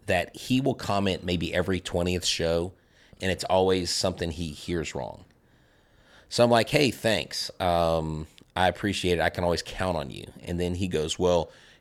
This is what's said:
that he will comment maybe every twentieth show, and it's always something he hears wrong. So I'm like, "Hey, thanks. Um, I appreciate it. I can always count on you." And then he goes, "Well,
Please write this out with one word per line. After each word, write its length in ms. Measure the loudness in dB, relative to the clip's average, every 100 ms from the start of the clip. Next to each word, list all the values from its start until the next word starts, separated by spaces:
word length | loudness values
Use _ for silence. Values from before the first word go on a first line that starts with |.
| 0
that 280 | 0 0 -6
he 240 | -2 0
will 140 | 2
comment 500 | -2 -2 0 0 -2
maybe 280 | 0 -2 0
every 280 | 0 0 -2
twentieth 440 | -2 -2 0 0
show, 480 | -2 0 0 0 -2 -8 _ _ -20 -6
and 100 | -4
it's 140 | -2
always 460 | 2 4 4 4 0
something 400 | -2 -2 -2 -4
he 180 | -4 -8
hears 460 | -8 -6 -4 -4
wrong. 300 | -6 -10 -12 -20 _ _ _ _ _ _ _ _ -20 -6
So 160 | 2
I'm 60 | 6
like, 180 | 6 4
"Hey, 200 | 4 2
thanks. 600 | 2 0 0 -2 -6 -8 -2
Um, 680 | 2 4 4 2 0 -6 -10 -16 -8 0
I 120 | 0
appreciate 500 | 2 -2 0 0 2
it. 20 |
I 100 | 0
can 140 | 0
always 180 | 0 0
count 340 | -4 -4 -2 -2
on 140 | -6
you." 140 | -10 -16 -14
And 160 | -6 -2
then 140 | -2 -2
he 120 | -2
goes, 300 | -2 -2 0
"Well, 320 | 4 4 0 -8 -20 -16